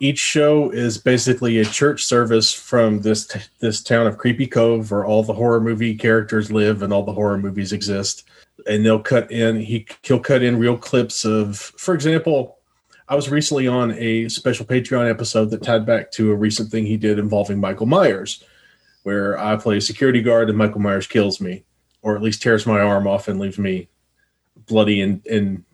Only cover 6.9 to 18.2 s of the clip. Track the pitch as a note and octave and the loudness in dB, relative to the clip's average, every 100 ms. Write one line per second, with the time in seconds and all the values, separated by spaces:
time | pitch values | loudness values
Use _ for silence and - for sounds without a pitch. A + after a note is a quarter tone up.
6.9 | G2+ G2 G2+ G#2 G2+ G2 F#2+ F#2+ G2+ G2+ | -2 -2 -2 -2 -2 -4 -6 -6 -6 -4
7.9 | G2 G2 - - _ _ _ - G#2 A2 | -4 -6 -8 -14 _ _ _ -4 0 2
8.9 | A2 - A#2+ A2 A#2 A2+ A2 G#2+ A2+ G#2+ | 2 2 0 0 0 0 0 -4 -6 -8
9.9 | - - B2+ - C3 B2 A#2+ A#2 A#2+ - | -10 0 0 2 2 2 2 2 0 0
10.9 | B2+ A#2 - A2 A2 G#2 G#2 - - - | 0 0 -2 0 0 0 -4 -12 -10 -2
11.9 | E3+ D3+ D#3+ E3 C#3+ B2+ - _ _ _ | 0 2 0 2 0 -2 -10 _ _ _
12.9 | _ - C#3+ B2+ D3 - C#3+ C3 B2 A#2 | _ -2 -2 0 -2 0 0 0 0 0
13.9 | G2+ A2+ A2+ A2+ - B2+ A#2 A#2 B2+ A#2+ | -2 -2 -2 -2 -4 -4 -4 0 -2 0
14.9 | B2+ A#2+ A2+ A2+ A2+ A2 G#2+ - A2+ A2 | 0 0 -2 -2 0 0 -2 -2 -2 2
15.9 | A2+ - - G#2+ G#2 G#2+ G#2 G#2+ A2 G#2 | -2 -2 -2 0 2 0 -2 -4 -4 -2
16.9 | A2 G#2+ G#2 G#2 G#2 G2+ G2+ F#2+ F#2+ A2 | -2 0 0 0 0 -2 -2 -2 -2 2
17.9 | F3+ E3 F#2+ | 4 4 2